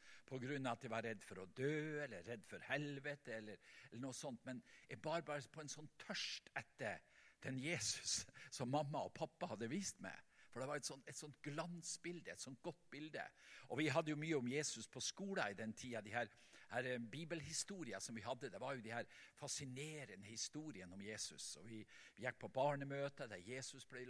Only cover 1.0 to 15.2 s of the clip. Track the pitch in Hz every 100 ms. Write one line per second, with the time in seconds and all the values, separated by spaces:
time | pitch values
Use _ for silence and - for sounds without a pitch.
1 | 113 104 - 92 95 82 139 151 156 147
2 | 139 95 92 117 - - - 139 147 139
3 | 143 143 - 113 107 101 - - - 117
4 | 131 123 147 117 131 127 - - - -
5 | 156 165 147 147 - 156 147 - 151 -
6 | - 190 - - - - - - 113 85
7 | - - - - - 131 143 170 - -
8 | - - - - - - 123 147 143 151
9 | 92 - - - 185 208 226 175 190 -
10 | 92 - - - - - 131 147 - 143
11 | - - 151 - 143 147 170 175 - -
12 | 165 175 - 175 - 131 175 - - 139
13 | 156 143 - - - - - 147 156 143
14 | 156 147 156 151 120 143 147 117 107 127
15 | - -